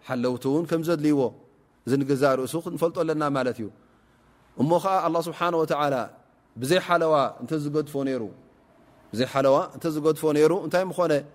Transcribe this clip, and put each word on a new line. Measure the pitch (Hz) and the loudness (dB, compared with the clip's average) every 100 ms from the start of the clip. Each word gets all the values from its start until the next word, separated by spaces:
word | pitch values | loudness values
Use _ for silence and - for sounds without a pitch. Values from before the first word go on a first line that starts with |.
ሓለውቲ | - 127 123 123 135 | -6 -4 -2 -2 -2
እውን | 143 170 | -2 0
ከም | 165 | -2
ዘድልይዎ | 160 170 147 147 123 - - _ _ _ - | 0 0 2 2 0 -4 -20 _ _ _ -2
እዚ | 135 | -2
ንገዛእ | 139 139 139 131 | 0 2 2 2
ርእሱ | 131 160 | -2 -6
ክንፈልጦ | 170 170 170 170 | -8 -2 -2 -2
ኣለና | 160 156 147 | -2 -2 -2
ማለት | 143 127 117 | -2 -2 -4
እዩ። | 107 - _ _ _ _ _ _ _ - | -10 -14 _ _ _ _ _ _ _ -2
እሞ | 143 170 | 2 2
ከዓ | 180 190 | 2 0
ኣላህ | 165 165 | 0 -2
ስብሓነ | 165 156 170 170 | -4 -4 -2 0
ወተዓላ | 156 151 147 135 107 - _ _ _ - | 0 0 0 0 -4 -10 _ _ _ -10
ብዘይ | 127 180 | 2 2
ሓለዋ | 180 170 165 151 127 - | 4 2 4 4 2 -2
እንተዝገድፎ | 120 156 147 147 147 143 | -6 -4 -2 -4 -4 -4
ነይሩ፣ | 135 131 107 - - _ _ _ _ _ _ | -4 -4 -6 -12 -20 _ _ _ _ _ _
ብዘይ | 104 127 | -4 -2
ሓለዋ | 135 135 139 180 | 2 4 4 2
እንተዝገድፎ | - 165 151 151 151 156 | -6 -4 -2 0 0 0
ነይሩ | 147 156 170 | 4 4 4
እንታይ | 151 180 185 | 0 0 0
ምኾነ? | 175 170 147 143 | 0 2 2 -2